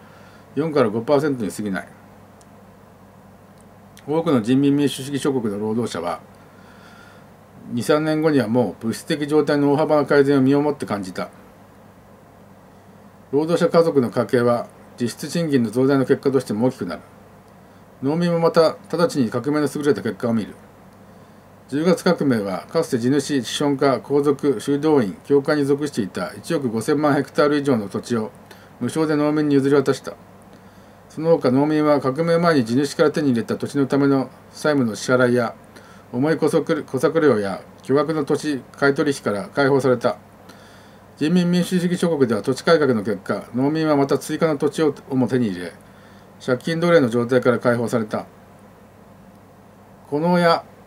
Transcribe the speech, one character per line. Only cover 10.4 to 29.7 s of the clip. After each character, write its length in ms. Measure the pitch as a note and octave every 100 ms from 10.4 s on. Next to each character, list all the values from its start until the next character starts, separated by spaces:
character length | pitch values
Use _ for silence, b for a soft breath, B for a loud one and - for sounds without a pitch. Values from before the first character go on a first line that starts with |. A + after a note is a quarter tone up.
身 140 | C3
を 80 | C#3+
も 100 | D3
っ 40 | C#3+
て 100 | F#2+
感 160 | G#2
じ 100 | F#2
た。 180 | F2+ F2 - - - - - - - - - - - - - - - - - - - -
労 160 | C#3 D#3+
働 120 | E3+
者 100 | E3+
家 140 | E3+
族 180 | E3 C#3+
の 100 | A#2
家 140 | B2 A2
計 140 | B2
は 280 | A#2+ A#2+ G2 - - -
実 80 | A#2+
質 200 | - D3+
賃 220 | E3+ E3
金 120 | C#3
の 80 | A2+
増 160 | A2+ C3
大 120 | C#3
の 80 | B2+
結 160 | B2+
果 80 | C#3
と 100 | C3
し 40 |
て 80 | -
も 140 | G#2+ B2+
大 20 |
き 80 | -
く 80 | F#2
な 100 | D#2
る。 60 | - - - - - - B B B -
農 140 | C3 E3
民 140 | F3
も 80 | E3+
ま 140 | E3
た 240 | E3+ D#3 - -
直 180 | D#3+ E3+
ち 80 | D#3
に 140 | A2+
革 160 | B2 B2
命 140 | D3+
の 80 | C#3+
優 80 | D3+
れ 120 | D3
た 80 | -
結 120 | A2+
果 140 | G2 A#2+
を 40 |
見 120 | A2+
る。 100 | F#2 - - - - - - B B B B - -
十 160 | C#3
月 180 | E3+ E3+
革 220 | G3 E3+
命 140 | D3 A#2
は 280 | G2 F2+ -
か 100 | E3
つ 60 | -
て 100 | B2
地 120 | A#2+
主、 320 | C#3+ - C#3+
資 180 | A2 -
本 140 | D3 C3+
家、 240 | C#3+ A#2+
皇 220 | - C#3+
族、 360 | D3 C#3+ D3 A2
修 220 | - C#3+
道 220 | D#3 D3
院、 120 | G#2 F2 -
教 160 | C#3+
会 160 | C#3 D3+
に 80 | C#3
属 200 | C#3+ D3
し 40 |
て 100 | B2
い 80 | F#2+
た 240 | G#2 F2
一 220 | A2 -
億 160 | E3 B2+
五 100 | A2+
千 180 | A2 D3
万 160 | D3+
ヘ 80 | C#3+
ク 80 | C#3
タ 120 | -
ー 60 | D3
ル 80 | D3
以 40 |
上 140 | C#3+ A#2+
の 140 | G2
土 100 | G#2+
地 160 | - A#2
を 140 | G#2+ - - B B B
無 80 | B2
償 180 | D#3 D#3
で 100 | D3+
農 140 | D3
民 180 | D3+ D3+
に 60 | C#3+
譲 120 |
り 60 | C3+